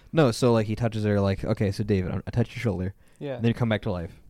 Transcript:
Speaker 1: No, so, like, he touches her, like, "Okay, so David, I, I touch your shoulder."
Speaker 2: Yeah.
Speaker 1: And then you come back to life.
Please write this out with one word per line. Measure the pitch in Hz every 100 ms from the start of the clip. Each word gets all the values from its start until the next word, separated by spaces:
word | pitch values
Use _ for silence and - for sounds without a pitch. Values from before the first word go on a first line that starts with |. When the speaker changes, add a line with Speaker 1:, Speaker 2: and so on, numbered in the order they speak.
| -
Speaker 1:
No, | 156 143
so, | - 123
like, | 113 107
he | 107
touches | 120 110
her, | 107 101
like, | 98 98
"Okay, | - 107 101
so | 98
David, | 107 101 90
I, | - -
I |
touch | - 120
your | 120
shoulder." | 113 90 92 - - -
Speaker 2:
Yeah. | 147
Speaker 1:
And | 127
then | 117
you |
come | 113 117
back | 104
to | 113
life. | 90 82 -